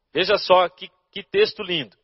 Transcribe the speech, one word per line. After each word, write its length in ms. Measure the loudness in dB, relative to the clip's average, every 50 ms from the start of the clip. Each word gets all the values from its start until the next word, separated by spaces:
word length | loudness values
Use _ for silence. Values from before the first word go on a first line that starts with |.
| _ _ _
Veja 240 | -4 -2 0 0 -2
só 280 | 2 4 4 4 4 0
que, 200 | -4 _ -20 -20 _ _ _ _ _
que 100 | -16 -16
texto 400 | -6 0 0 0 0 -2 -8 -10
lindo. 320 | -6 -6 -6 -6 -8 _ _